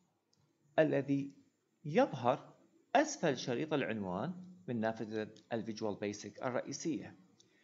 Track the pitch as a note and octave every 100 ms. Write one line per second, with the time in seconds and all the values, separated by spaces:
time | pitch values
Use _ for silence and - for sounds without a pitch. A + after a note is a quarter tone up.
0 | _ _ _ _ _ _ _ - D#3 C#3
1 | C#3 C#3 C#3 - _ _ _ _ D3+ E3+
2 | C#4 C3+ A#2+ D3 - - _ _ _ B3+
3 | D4+ - E3 B2+ - B2 D#3 D3+ G2 A2
4 | F#2+ F2+ C#3+ F#3 - - - A#2+ A2 A2+
5 | G#2+ A2 G#2+ - - A#2 G2+ G#2+ A2 G2
6 | G#2 G#2 G#2 - C3 B2 - C#3 E3+ A#2
7 | - - - _ _ _